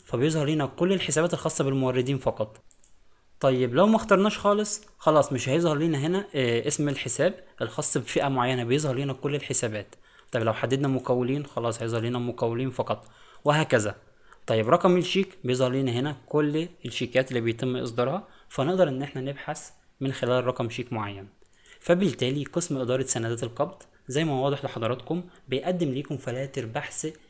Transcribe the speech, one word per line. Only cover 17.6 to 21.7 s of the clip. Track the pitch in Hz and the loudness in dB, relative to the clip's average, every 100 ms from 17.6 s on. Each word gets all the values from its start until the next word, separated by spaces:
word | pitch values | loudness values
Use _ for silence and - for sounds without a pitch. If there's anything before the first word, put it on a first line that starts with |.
| 127 127 | -2 -2
إصدارها، | 123 117 123 170 - - - | -4 -2 0 -2 -6 -20 -10
فنقدر | - 139 185 170 | -2 0 4 2
إن | 131 | 2
احنا | 139 135 | -6 -6
نبحث | 131 139 - 151 - - _ - | -8 -8 -8 -10 -12 -20 _ -8
من | 135 | -6
خلال | 127 120 127 123 | -2 0 0 0
رقم | 120 120 | -2 -4
شيك | 113 120 | -6 -6
معين. | 113 104 98 98 _ _ _ - | -6 -6 -10 -16 _ _ _ -20